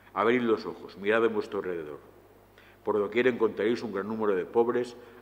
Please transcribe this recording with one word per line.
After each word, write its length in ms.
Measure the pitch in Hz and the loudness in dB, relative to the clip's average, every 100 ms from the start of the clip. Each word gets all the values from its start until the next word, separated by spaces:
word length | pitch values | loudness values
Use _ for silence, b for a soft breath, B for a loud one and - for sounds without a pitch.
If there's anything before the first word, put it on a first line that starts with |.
| B | B
Abrid 300 | 95 107 123 | 0 2 4
los 240 | 117 107 90 | 4 0 0
ojos, 320 | 80 - 92 | -10 -14 -8
mirad 260 | 101 113 | 2 4
en 80 | 113 | 4
vuestro 280 | 104 - 101 | 0 -4 -6
alrededor. 400 | 92 87 76 71 - - - - - B B B | -6 -8 -8 -14 -18 -20 -20 -20 -20 B B B
Por 140 | - 104 | -2 0
doquier 300 | 101 117 127 | 2 2 2
encontraréis 540 | 117 107 98 104 120 | 4 0 2 0 0
un 120 | 113 | -4
gran 140 | 95 101 | -6 -6
número 260 | 110 107 | -2 0
de 100 | 92 | 0
pobres 500 | 82 117 117 123 123 - B B | 0 2 2 2 -2 -8 B B